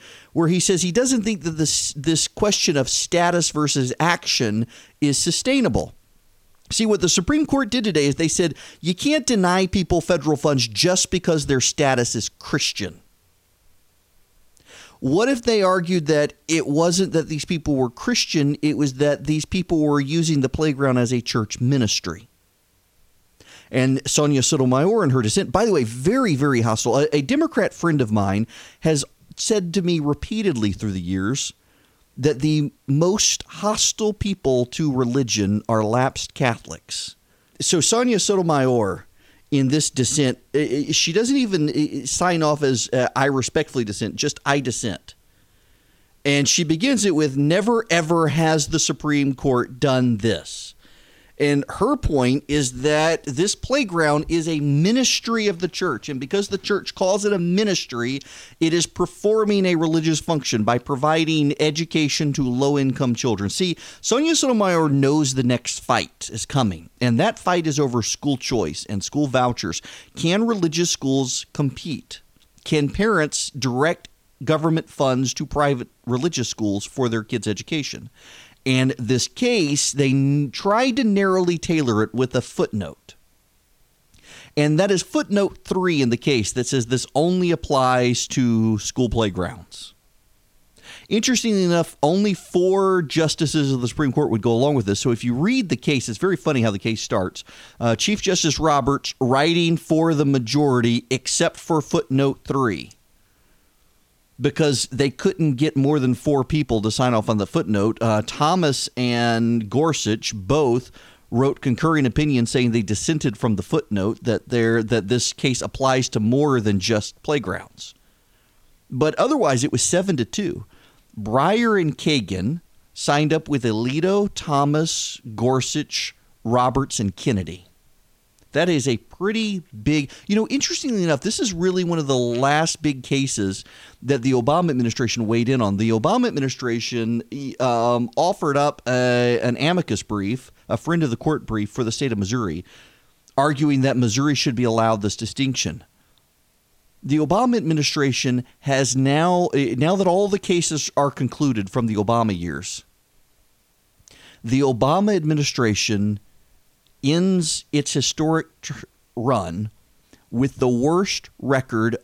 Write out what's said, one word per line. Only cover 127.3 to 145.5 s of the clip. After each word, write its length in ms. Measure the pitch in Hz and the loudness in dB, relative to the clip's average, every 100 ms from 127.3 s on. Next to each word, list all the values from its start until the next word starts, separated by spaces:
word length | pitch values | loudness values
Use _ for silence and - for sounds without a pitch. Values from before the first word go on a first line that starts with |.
| 104 82 90 - _ _ _ _ _ _ _ _ | -2 -4 -12 -20 _ _ _ _ _ _ _ _
That 180 | 143 180 | 0 2
is 180 | 156 127 | 2 0
a 80 | 113 | -2
pretty 680 | _ - 190 220 214 190 - 107 | _ -6 -4 -2 -4 -6 -8 -6
big, 280 | 107 156 139 - - | -2 0 -2 -10 -2
you 80 | |
know, 140 | 208 214 | 0 0
interestingly 560 | 277 - 339 285 214 | -2 -4 -4 -4 -2
enough, 160 | 170 139 | 0 0
this 180 | - 226 | -2 -4
is 140 | 254 | -4
really 320 | 170 185 185 | 0 0 0
one 140 | 170 165 | 0 -2
of 80 | 139 | 0
the 100 | 127 | 0
last 640 | 120 120 135 151 160 - | 2 0 2 2 0 -2
big 220 | 151 135 | -4 -4
cases 600 | - 139 135 - 98 95 - - - - | -2 -2 -2 -2 -2 -4 -10 -20 -20 -14
that 220 | 123 139 | -2 0
the 80 | 127 | 2
Obama 380 | 127 120 160 170 | 2 2 2 2
administration 560 | 127 117 - 120 120 107 | 2 0 0 -4 -2 0
weighed 240 | 117 117 | 0 2
in 100 | 131 | 2
on. 160 | 104 98 | 2 2
The 140 | 113 | 2
Obama 380 | 113 139 247 240 | 2 2 2 0
administration, 920 | 151 135 131 127 117 - 120 113 117 - | -2 -4 -4 -4 -4 -4 -4 -2 -2 -4
e-, 240 | 143 135 - | -10 -10 -4
um, 480 | 127 117 117 120 120 - | -2 2 2 0 0 -2
offered 400 | 170 202 160 139 | -2 0 -2 0
up 240 | 143 - - | 0 -2 -4
a, 500 | 127 123 123 123 120 | 0 2 2 2 0
an 160 | 123 120 | 0 -2
amicus 440 | 147 180 - 104 | 0 0 -2 -4
brief, 480 | - 104 98 131 - _ - | -4 -4 -4 -6 -8 _ -6
a 120 | 113 | -6
friend 240 | - 170 | -2 0
of 80 | 147 | 0
the 60 | 117 | -2
court 280 | 156 143 | -2 -4
brief 240 | - 110 104 | -4 -4 -4
for 160 | - | -4
the 80 | 113 | -4
state 180 | - 139 | -2 -4
of 60 | 107 | -2
Missouri, 480 | 98 123 101 80 - - - _ _ _ _ - | -2 -2 -2 -6 -12 -20 -20 _ _ _ _ 0
arguing 460 | 147 143 147 139 | 0 2 2 2
that 160 | 131 123 | 2 2
Missouri 360 | 120 110 147 | 0 2 0
should 200 | 135 151 | 0 -2
be 100 | 117 | 0
allowed 380 | 120 113 113 107 | 0 2 2 2
this 120 | 101 | -2
distinction. 720 | - 113 - 135 | -4 -8 -4 -4